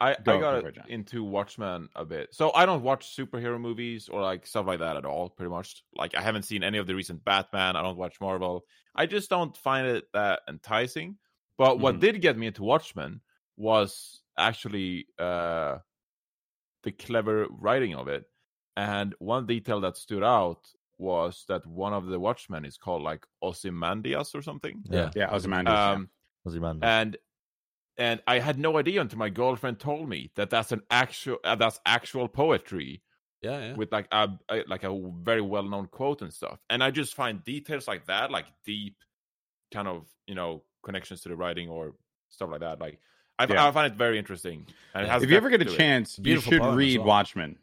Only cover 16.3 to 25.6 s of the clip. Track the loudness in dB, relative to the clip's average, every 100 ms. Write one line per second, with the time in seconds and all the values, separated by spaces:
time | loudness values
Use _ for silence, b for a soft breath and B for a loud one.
16.3 | _ _ _ _ _ -12 -12 -4 -2 0
17.3 | 0 -2 -2 0 0 0 -4 -6 -6 -8
18.3 | _ _ _ _ -6 -4 -2 -4 -6 -4
19.3 | -4 -2 -4 -2 -2 -2 -4 -6 0 4
20.3 | 4 4 -2 _ _ _ -8 -2 0 0
21.3 | -4 -6 -6 -6 -6 -4 -4 -4 -2 -2
22.3 | -4 -6 -10 -10 -12 -6 -4 -4 -8 -12
23.3 | _ -6 -6 -8 -4 -4 -4 -4 -4 -4
24.3 | -10 -12 -10 -12 -12 -4 -2 -2 -2 0
25.3 | 0 0 0